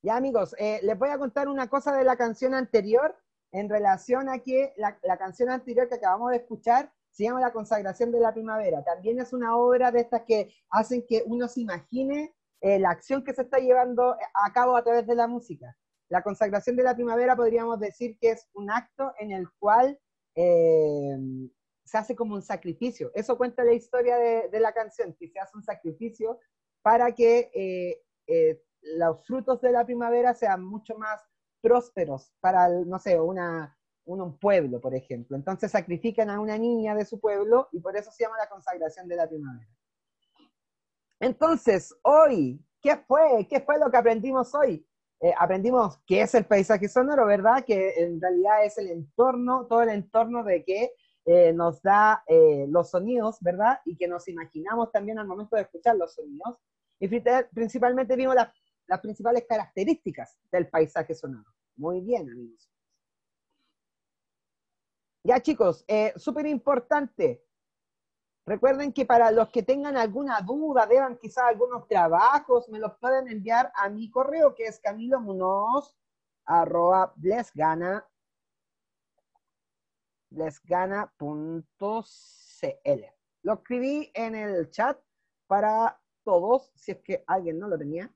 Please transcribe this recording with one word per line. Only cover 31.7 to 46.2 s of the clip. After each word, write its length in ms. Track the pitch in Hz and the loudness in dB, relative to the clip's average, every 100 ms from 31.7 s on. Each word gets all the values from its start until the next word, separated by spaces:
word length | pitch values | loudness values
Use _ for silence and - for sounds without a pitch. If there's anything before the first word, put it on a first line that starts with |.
| 240 240 - 160 135 _ _ | 4 2 -6 -4 -6 _ _
para, 280 | 185 185 180 | 2 4 4
el, 200 | 175 175 | 2 -2
no 120 | 185 | -6
sé, 200 | 208 170 | 0 2
una, 560 | 165 185 175 165 147 _ _ _ - | 2 -2 -6 -6 -10 _ _ _ -12
un, 160 | 190 | -10
un 160 | 180 139 | -10 -2
pueblo, 420 | 202 196 143 120 | 2 2 2 -4
por 140 | 131 131 | -6 -6
ejemplo. 400 | - 123 120 139 | -8 -14 -10 -8
Entonces 360 | 143 190 208 | -8 -6 -2
sacrifican 580 | 208 175 170 233 220 214 | -4 -4 -6 -4 -2 -2
a 100 | 202 | -2
una 180 | 214 214 | -6 -4
niña 380 | 233 233 214 214 | -2 -2 -2 -4
de 80 | |
su 160 | 202 214 | -6 -4
pueblo 480 | 214 202 208 240 269 | -2 -2 2 2 2
y 80 | - | -8
por 160 | 165 202 | -8 -8
eso 140 | 214 | -10
se 120 | _ | _
llama 140 | 220 220 | -6 -6
la 100 | 208 | -10
consagración 600 | 196 185 180 160 160 180 | -10 -10 -8 -8 -10 -12
de 80 | 175 | -6
la 120 | 165 | -6
primavera. 400 | 156 139 120 113 _ _ _ _ _ _ _ _ _ _ _ _ _ _ _ | -6 -12 -16 -20 _ _ _ _ _ _ _ _ _ _ _ _ _ _ _
Entonces, 760 | 247 247 320 320 - 190 - - | -6 0 0 2 2 0 -2 -2
hoy, 600 | 240 294 311 220 135 135 _ _ | 4 6 6 4 -2 -4 _ _
¿qué 160 | 180 - | -2 -2
fue? 500 | _ 277 320 233 196 | _ 4 6 4 0
¿Qué 100 | 285 | -4
fue 180 | - 294 | 0 0
lo 100 | 294 | 4
que 60 | 240 | 4
aprendimos 560 | 233 226 247 262 247 294 | 4 2 -2 -2 -2 0
hoy? 320 | 277 160 _ _ _ _ | 0 0 _ _ _ _
Eh, 140 | 170 165 | 0 2
aprendimos 640 | 175 190 214 254 202 - _ | 0 0 2 2 0 -4 _
qué 160 | 185 | 2